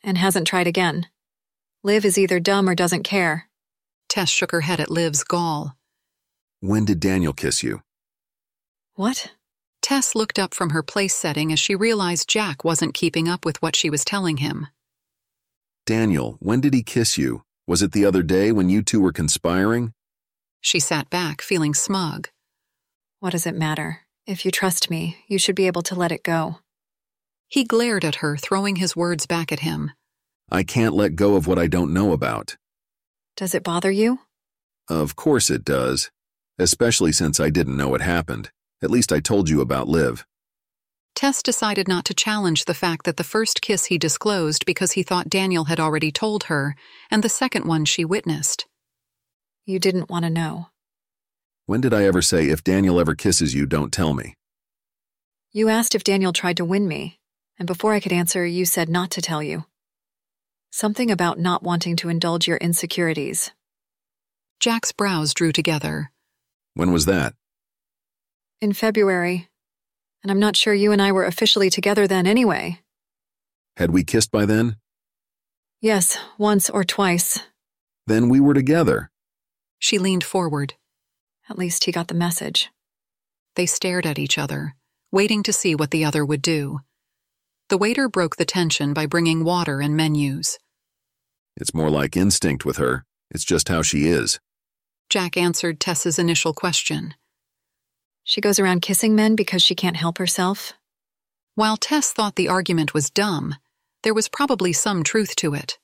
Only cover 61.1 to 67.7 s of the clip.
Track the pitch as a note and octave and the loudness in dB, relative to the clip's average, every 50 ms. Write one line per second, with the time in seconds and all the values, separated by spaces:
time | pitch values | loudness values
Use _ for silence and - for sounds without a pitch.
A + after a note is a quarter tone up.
61.1 | G3 F3 F3 E3+ - - E3+ F3+ F3 - - F3 F3 E3+ - F3 E3+ E3+ - E3+ | 2 2 0 -2 0 0 -2 0 -2 -2 -2 -2 -2 -2 0 -2 -2 -2 -2 -2
62.1 | E3 E3 E3+ E3 E3+ E3+ E3 E3+ E3 - - E3+ E3+ - - E3 - F3+ F3 D#3+ | -2 0 0 0 0 0 0 -2 -2 0 0 0 -2 -2 -4 -4 -4 -2 -2 -2
63.1 | D#3 D3+ C#3 - - - - - _ _ _ _ _ _ _ _ _ _ _ _ | -2 -2 -4 -6 -6 -6 -6 -8 _ _ _ _ _ _ _ _ _ _ _ _
64.1 | _ _ _ _ _ _ _ _ _ _ - A#3+ A3+ A3+ - - - - G#3 G3+ | _ _ _ _ _ _ _ _ _ _ -2 -2 -2 -2 -4 -6 -4 -2 -2 0
65.1 | F3+ D#3 D3+ D3 - - E3+ D#3+ D3 E3 D#3 E3+ D#3 D3 - D3+ D3+ D3+ D3+ - | 0 0 0 -2 0 0 0 0 0 0 0 0 -2 -2 -2 -4 -4 -4 -6 -8
66.1 | _ _ _ _ _ _ _ _ _ _ _ _ _ - E2+ F2+ F2 D#2+ D2 F#2 | _ _ _ _ _ _ _ _ _ _ _ _ _ -2 0 2 2 2 2 2
67.1 | F#2+ E2+ C2+ A1+ - _ _ _ _ _ _ _ | 2 2 0 -2 -4 _ _ _ _ _ _ _